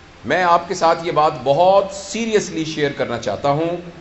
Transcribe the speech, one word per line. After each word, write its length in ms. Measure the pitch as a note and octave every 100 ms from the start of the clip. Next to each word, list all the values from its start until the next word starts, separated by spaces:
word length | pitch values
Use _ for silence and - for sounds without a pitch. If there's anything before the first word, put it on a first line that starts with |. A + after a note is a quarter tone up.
| - - G#2
मैं 180 | E3
आपके 300 | F3+ F3 F3
साथ 320 | F3 E3 E3 E3
ये 60 |
बात 200 | D3 D#3
बहुत 600 | C#3+ C3 C#3+ F#3 G3 F#3+
seriously 720 | - - G#3+ A3+ G#3 F#3 E3
share 280 | D#3 - C#3+
करना 260 | - A#2 A#2
चाहता 300 | A2 G2 C#3+
हूँ। 440 | C#3+ E3 F3 - -